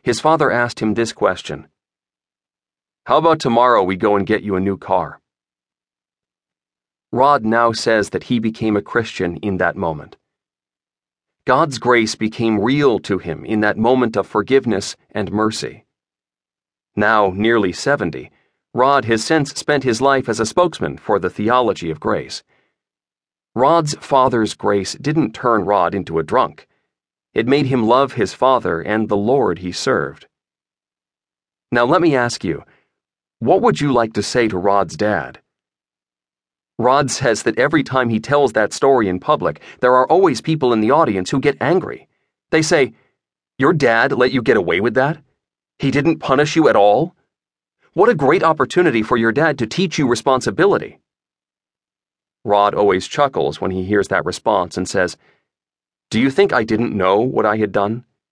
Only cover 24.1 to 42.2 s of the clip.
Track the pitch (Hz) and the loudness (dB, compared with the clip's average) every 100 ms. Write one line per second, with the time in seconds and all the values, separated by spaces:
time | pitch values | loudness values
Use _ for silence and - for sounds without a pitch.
24.1 | 135 127 120 107 - 104 101 92 - 135 | 2 2 2 -2 -2 -2 -2 -2 -8 -4
25.1 | 156 120 - 123 113 92 101 85 95 80 | -2 -2 -2 0 0 2 2 0 -2 -4
26.1 | 82 78 113 92 76 - _ _ _ _ | -4 -2 0 -2 -6 -20 _ _ _ _
27.1 | _ _ - 113 143 135 131 110 123 135 | _ _ -4 0 0 2 0 2 2 2
28.1 | - 98 - 131 127 92 82 82 110 107 | -2 -4 0 0 0 0 -4 -4 -4 -2
29.1 | 104 104 139 107 87 92 - - 110 69 | -2 0 0 0 -2 -8 -6 -2 -2 -4
30.1 | - - _ _ _ _ _ _ _ _ | -10 -20 _ _ _ _ _ _ _ _
31.1 | _ _ _ _ _ - 123 123 175 170 | _ _ _ _ _ -4 0 2 2 2
32.1 | 135 120 - 92 71 - _ _ _ _ | 2 0 -4 -6 -8 -10 _ _ _ _
33.1 | _ _ - 110 185 240 156 147 120 113 | _ _ -6 0 2 2 0 0 0 0
34.1 | 110 101 127 113 92 98 101 87 78 104 | -2 -4 0 -2 0 0 2 0 -2 -2
35.1 | 95 64 - _ _ _ _ _ _ _ | -2 -6 -14 _ _ _ _ _ _ _
36.1 | _ _ _ _ _ _ - 120 135 139 | _ _ _ _ _ _ -2 2 2 0
37.1 | - 135 107 120 110 139 156 131 131 120 | -2 -2 -2 -2 -2 0 0 -2 -2 0
38.1 | 110 113 143 135 113 101 - 135 131 104 | -2 0 0 0 0 -2 0 2 2 0
39.1 | 92 - 151 92 76 - - 123 127 127 | -2 -2 -2 -2 -6 -12 -2 2 4 4
40.1 | 170 190 117 - 160 127 113 107 151 147 | 4 2 0 -4 0 0 2 2 2 2
41.1 | 95 90 139 143 139 123 180 - - _ | 0 -2 -2 -2 -2 0 0 -2 -10 _
42.1 | _ | _